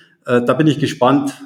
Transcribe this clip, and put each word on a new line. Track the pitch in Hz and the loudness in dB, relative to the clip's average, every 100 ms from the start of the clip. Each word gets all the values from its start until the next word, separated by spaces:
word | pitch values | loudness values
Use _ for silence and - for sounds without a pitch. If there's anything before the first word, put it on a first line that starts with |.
| _ _ - | _ _ -2
Äh, | 123 | 0
da | 120 127 | 2 2
bin | 156 | 0
ich | 131 | 0
gespannt, | 131 - 123 139 - - | -2 0 0 2 -2 -8